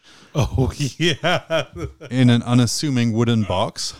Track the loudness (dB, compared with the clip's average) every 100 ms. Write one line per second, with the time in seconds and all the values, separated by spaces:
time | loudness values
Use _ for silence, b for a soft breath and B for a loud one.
0 | B B B -2 -2 0 -2 -2 -6 -2
1 | -2 0 0 -2 -2 -4 -4 -8 -12 -12
2 | -6 0 4 2 2 2 2 0 -2 0
3 | 0 2 2 2 2 0 -2 -4 -10 -10